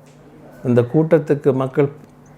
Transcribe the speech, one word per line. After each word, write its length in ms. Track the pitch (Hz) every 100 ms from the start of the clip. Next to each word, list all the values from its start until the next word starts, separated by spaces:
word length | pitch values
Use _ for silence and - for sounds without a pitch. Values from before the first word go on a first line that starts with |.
| - - - - - -
இந்த 180 | 127 120
கூட்டத்துக்கு 640 | 120 156 160 165 147 143 143
மக்கள் 360 | 131 131 151 143 - - - -